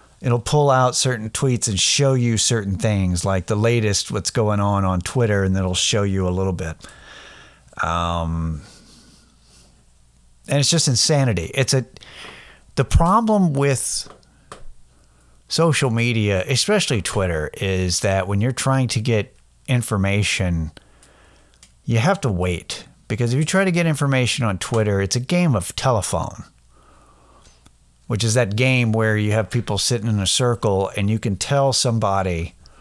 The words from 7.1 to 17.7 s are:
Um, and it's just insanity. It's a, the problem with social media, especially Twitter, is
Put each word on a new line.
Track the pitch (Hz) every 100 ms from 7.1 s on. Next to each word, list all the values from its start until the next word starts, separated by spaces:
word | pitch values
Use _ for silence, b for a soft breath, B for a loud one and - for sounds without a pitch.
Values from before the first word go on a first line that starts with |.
| B B B B B B -
Um, | 82 85 85 85 82 82 80 78 B B B B B B B B B B B B B _ _ _ _ _ -
and | 139
it's | 139
just | 165 -
insanity. | 117 - 147 131 90 80
It's | - 127
a, | 135 120 - B B B B B B B -
the |
problem | 135 - 170 214 220 208 180
with | 135 139 127 - - - - _ _ _ - - - - b b b b b _
social | - 165 131 131
media, | 113 117 113 104 95 -
especially | 127 - 208 - 117
Twitter, | - 107 92 82 76
is | - 98